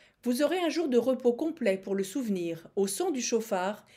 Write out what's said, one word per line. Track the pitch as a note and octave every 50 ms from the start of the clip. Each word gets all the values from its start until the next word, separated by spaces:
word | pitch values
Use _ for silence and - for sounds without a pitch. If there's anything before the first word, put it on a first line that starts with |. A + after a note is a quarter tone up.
| - _ _ _ -
vous | A#3+ B3 A#3+ D4
aurez | C#4+ E4 F#4
un | F4 D#4+
jour | - D#4+ E4+ C#4+
de | B3 A#3
repos | A#3 C4 B3+ B3 - A#3+ A#3+
complet | - D#4+ E4 D#4 - A#3+ G3+ F#3+
pour | F#3+ F#3+ G3 G3
le | G3 F#3+
souvenir, | F#3+ - C#4+ B3+ A3 G3 F3+ E3+ E3 E3 D#3 - - -
au | G3+ G3 G3
son | G3 - F4+ F#4+ D4
du | B3+ A#3+
chauffard, | - A#3+ A3+ A3 - G#3 F#3 F3+ G3 G#3 - - _ -